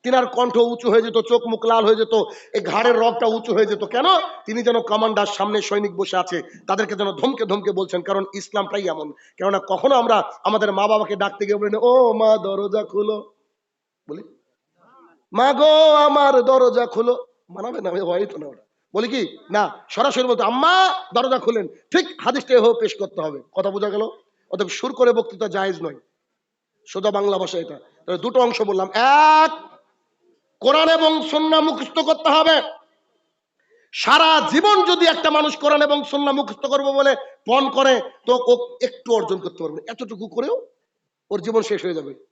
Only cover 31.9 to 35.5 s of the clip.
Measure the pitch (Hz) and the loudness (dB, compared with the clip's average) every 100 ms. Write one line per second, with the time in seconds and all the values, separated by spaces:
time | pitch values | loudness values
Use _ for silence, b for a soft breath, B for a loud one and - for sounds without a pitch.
31.9 | 320 294 320 320 302 320 302 - - _ | -4 -2 0 2 4 4 2 0 -14 _
32.9 | _ _ _ _ _ _ _ _ _ _ | _ _ _ _ _ _ _ _ _ _
33.9 | - - 294 320 311 - 294 415 403 403 | -6 2 4 6 4 2 0 4 4 2
34.9 | 349 330 320 311 302 302 | 2 2 2 0 0 -2